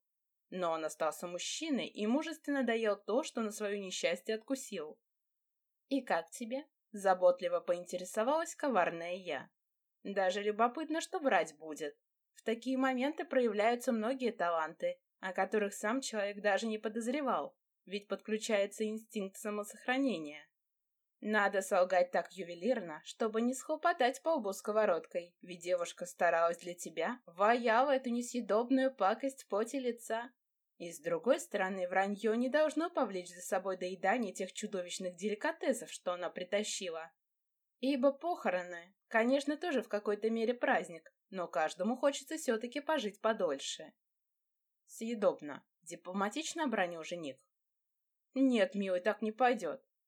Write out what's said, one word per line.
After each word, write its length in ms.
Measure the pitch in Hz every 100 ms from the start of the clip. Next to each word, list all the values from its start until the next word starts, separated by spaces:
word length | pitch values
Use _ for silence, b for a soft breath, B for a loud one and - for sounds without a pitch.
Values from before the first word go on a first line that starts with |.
| _ _ _ _ _
Но 220 | 185 170
он 120 | 160
остался 440 | 156 - 160 147 175
мужчиной 580 | 175 - - 320 247 160
и 220 | - 214
мужественно 560 | 269 320 311 - 277
доел 320 | 240 226 220 196
то, 260 | - 233
что 180 | 311 247
на 120 | 220
свое 260 | 214 208 208
несчастье 560 | 190 - 170 180 -
откусил. 640 | 220 - 269 - 190 151 147 _ _ _ _ _ _ _ _ _
«И 100 | 269
как 280 | 247 170 -
тебе?» 340 | - 233 262 302 _ _
заботливо 680 | 208 196 180 180 180 175 170
поинтересовалась 960 | 175 175 175 - 214 220 226 311 330 -
коварная 580 | 294 208 165 165 170
я. 340 | 185 175 135 - _ _ _ _ _
Даже 380 | - 202 185 202
любопытно, 580 | 208 208 240 247 311 320
что 180 | - 370
врать 380 | 277 190 165 147
будет. 380 | 156 147 147 - _ _ _
В 80 | -
такие 360 | - 233 247 262
моменты 460 | 262 254 277 311
проявляются 680 | 311 262 233 208 220 240 254
многие 380 | 226 220 262 247
таланты, 680 | - 175 165 156 165 175 180 _ _
о 120 | 190
которых 420 | 185 190 214 202
сам 260 | 202 214 262
человек 400 | - 214 202 202
даже 260 | 208 196 226
не 120 | 214
подозревал, 800 | 220 220 226 277 269 175 139 - _ _
ведь 240 | - 196 -
подключается 760 | 196 - 214 220 208 202 -
инстинкт 520 | 214 220 220 214 190 -
самосохранения. 1120 | 214 208 202 - - 262 277 180 147 147 151 _ _ _ _ _ _ _
Надо 420 | 214 214 202 196
солгать 500 | 190 196 180 185 180
так 200 | 190 -
ювелирно, 720 | 185 170 170 196 233 175 156
чтобы 380 | - - 226 220
не 100 | 240
схлопотать 680 | 262 - 311 349 339 240 262
по 140 | 320 320
лбу 160 | 202
сковородкой, 800 | 190 - 214 208 165 - 180 175 _
ведь 200 | 180 175
девушка 440 | 170 180 175 - 175
старалась 520 | - 180 165 170 170
для 160 | 175
тебя, 460 | 175 165 160 170 240 -
ваяла 640 | 170 208 240 233 220 285
эту 200 | 262 262
несъедобную 840 | 233 240 247 202 208 240 262 262
пакость 480 | 262 190 233 269 269
в 60 | -
поте 320 | 202 233 277
лица. 500 | 247 233 - 220 247 - _ _ _ -
И 140 | 175
с 80 | 160
другой 400 | 170 165 233 311
стороны, 480 | - 208 190 196 180
вранье 460 | 185 196 202 220
не 140 | 226 254
должно 400 | 294 311 302 339
повлечь 460 | 339 226 190 180
за 60 | 180
собой 360 | - 190 190 185
доедание 560 | 180 185 190 240 208
тех 200 | - 185
чудовищных 640 | - 208 190 175 - 185 175
деликатесов, 760 | 202 208 302 330 339 226 156
что 220 | - -
она 180 | 180 170
притащила. 800 | - 180 202 208 - 185 160 165 _ _ _ _ _ _ _
Ибо 300 | 262 277 269
похороны, 800 | 277 339 339 208 180 175 175 175 _ _
конечно, 500 | 226 233 277 277 294
тоже 260 | 359 262
в 60 | -
какой-то 420 | 208 214 208 220
мере 220 | 226 220
праздник, 600 | 240 277 196 180 165 - _ _
но 160 | 190 170
каждому 500 | 175 156 - 196 254
хочется 400 | 285 285 - 320
все-таки 440 | 262 220 240 285
пожить 400 | 285 311 208 -
подольше. 720 | 220 214 175 139 - - 156 - _ _ _ _ _ _ _ _ _
«Съедобно», 800 | - 226 233 196 151 147 135 - _
дипломатично 800 | - 170 180 190 202 294 320 339
обронил 400 | 302 214 180 170
жених. 320 | 156 175 151 - _ _ _ _ _ _ _ _ _
«Нет, 400 | 262 269 233 185
милый, 260 | 196 196 180
так 220 | 214 -
не 80 | 220
пойдет. 500 | 214 247 247 165 - _ _